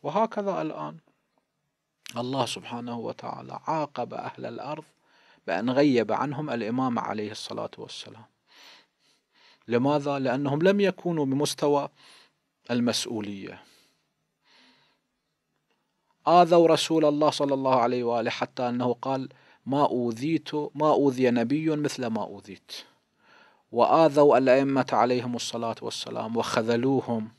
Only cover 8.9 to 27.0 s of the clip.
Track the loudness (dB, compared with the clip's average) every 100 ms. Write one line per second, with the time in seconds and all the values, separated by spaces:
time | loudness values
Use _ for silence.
8.9 | _ _ _ _ _ _ _ -2 0 2
9.9 | 0 0 -2 -2 -2 -2 2 2 4 0
10.9 | -2 -6 -4 -2 0 -2 -2 0 0 -2
11.9 | _ -20 -20 _ _ _ _ _ -2 0
12.9 | -2 -4 -8 -8 -12 -14 -16 -20 _ _
13.9 | _ _ _ _ _ _ _ _ _ _
14.9 | _ _ _ _ _ _ _ _ _ _
15.9 | _ _ _ 4 6 8 8 8 4 2
16.9 | 2 2 4 2 2 -2 0 2 2 2
17.9 | 0 0 0 -2 -4 -8 -4 -4 -2 -2
18.9 | -2 -4 -6 -6 _ _ _ -4 0 2
19.9 | 2 -2 -4 -2 -4 -4 -8 -6 -2 2
20.9 | 4 4 4 2 2 0 0 0 -2 -2
21.9 | -4 -6 -4 -6 -12 -18 -20 _ -18 -18
22.9 | _ _ _ _ _ _ _ _ 2 4
23.9 | 6 6 8 8 8 6 6 4 0 0
24.9 | 2 2 2 -2 -8 -8 -6 -6 -6 -8
25.9 | -10 -10 -8 -6 -4 -2 -2 0 0 2
26.9 | 0